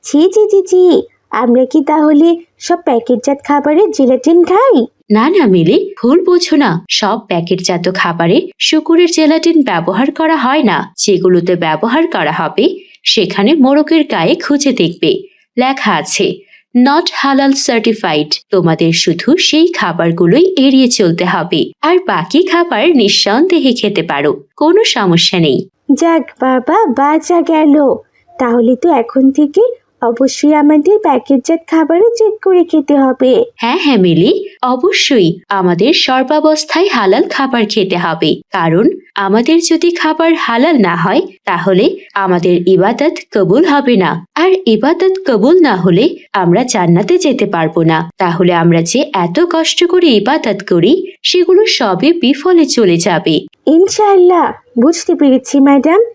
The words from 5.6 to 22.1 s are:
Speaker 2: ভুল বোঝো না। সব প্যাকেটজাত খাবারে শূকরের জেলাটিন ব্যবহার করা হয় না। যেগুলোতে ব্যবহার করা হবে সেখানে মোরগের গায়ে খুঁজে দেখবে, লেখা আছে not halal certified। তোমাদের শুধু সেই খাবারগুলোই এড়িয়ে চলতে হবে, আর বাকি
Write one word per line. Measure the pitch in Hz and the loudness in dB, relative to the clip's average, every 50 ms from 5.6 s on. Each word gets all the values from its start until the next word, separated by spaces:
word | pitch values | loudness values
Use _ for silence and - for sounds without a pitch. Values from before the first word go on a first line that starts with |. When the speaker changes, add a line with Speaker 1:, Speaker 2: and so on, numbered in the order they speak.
| 165 160 233 370 - - - - - | 2 2 2 0 -2 -4 -10 -4 -2
Speaker 2:
ভুল | 240 277 349 349 | 0 2 2 2
বোঝো | 349 359 349 349 - 311 | 2 0 0 0 0 0
না। | 294 285 214 160 170 - _ | 0 0 0 -2 -4 -6 _
সব | - - 220 196 208 226 - _ | -6 -4 -2 -2 -4 -4 -4 _
প্যাকেটজাত | 180 170 165 170 190 180 185 - 185 165 170 185 185 | -4 -4 -2 -2 -4 -4 -2 -4 -4 -2 -4 -4 -4
খাবারে | 185 - 175 170 170 170 170 185 294 370 - - _ | -2 -4 -4 -2 -2 0 2 2 0 0 -4 -8 _
শূকরের | - - - 320 311 - 330 330 359 330 | -4 -2 -2 -2 0 2 2 2 2 2
জেলাটিন | 339 - 311 294 311 320 320 339 330 320 269 | 2 0 2 2 2 2 0 0 2 2 0
ব্যবহার | 233 190 170 165 - 190 185 262 285 | 0 -2 -2 -2 -2 -2 -2 -2 -2
করা | 302 - 320 311 330 | -2 -2 -2 -2 0
হয় | 302 240 247 269 311 285 | 0 0 -2 0 0 0
না। | 208 170 143 - - _ - | 0 0 -2 -4 -8 _ -6
যেগুলোতে | - - 196 180 185 185 185 175 170 180 180 | -2 -2 0 0 2 2 2 2 2 0 -2
ব্যবহার | 170 175 160 156 156 - 233 233 311 330 | -2 -2 -4 -2 -2 -2 -2 0 0 -2
করা | 330 - 202 165 147 156 | -2 -2 -4 -4 -4 -4
হবে | - - - - - 233 349 - - - - - - _ | -4 -6 -4 -2 -2 -2 -2 -2 -4 -14 -20 -20 -10 _
সেখানে | - - - 190 175 - - 196 226 320 | -4 -2 -2 -2 -2 -2 -2 0 0 2
মোরগের | 320 254 262 277 294 302 302 330 320 294 | 2 2 2 2 2 0 2 0 0 0
গায়ে | 311 - 190 165 175 - | -2 -2 -2 0 -2 -2
খুঁজে | - - - 294 285 285 277 - | -2 -2 -2 -2 0 0 -2 -2
দেখবে, | - 180 165 175 - - - - - - - _ _ _ _ _ 240 | 0 -2 -4 -2 -4 -2 -2 -2 -4 -6 -12 _ _ _ _ _ -4
লেখা | 247 262 269 269 - 220 190 | -2 -2 -2 -4 -4 -4 -4
আছে | 156 147 - - - 202 - 175 - - _ _ _ _ _ _ | -2 -4 -4 -4 -2 -2 -4 -4 -8 -14 _ _ _ _ _ _
not | 247 247 277 277 311 349 | 0 2 2 2 0 -2
halal | - - - - 277 277 269 277 277 269 269 - - | -4 -6 -4 -4 -2 0 0 0 0 0 0 -2 -2
certified। | 247 233 220 233 220 220 - 180 156 151 151 151 - - _ _ | -2 -2 -2 -2 -6 -4 -4 -4 -4 -4 -4 -4 -6 -10 _ _
তোমাদের | - 190 160 165 160 160 170 165 165 | -2 0 0 0 0 0 0 -2 0
শুধু | 165 - - 170 170 - 220 294 | -2 -2 -2 -4 -2 0 0 0
সেই | 370 - - - 311 330 349 339 | 0 0 0 0 2 0 0 0
খাবারগুলোই | - 226 180 165 175 165 170 165 170 180 170 190 277 349 370 - - | -2 -6 -6 -4 -2 -2 -2 0 0 0 2 4 4 2 2 2 0
এড়িয়ে | 262 277 269 269 262 240 | 0 2 4 2 2 2
চলতে | 247 - 214 170 165 170 180 | 0 0 0 0 0 -2 -2
হবে, | 180 - 185 156 175 180 160 - - - _ - | -4 -4 -4 -4 -4 -4 -4 -4 -6 -6 _ -2
আর | 302 349 370 370 | 0 0 0 0
বাকি | - | -2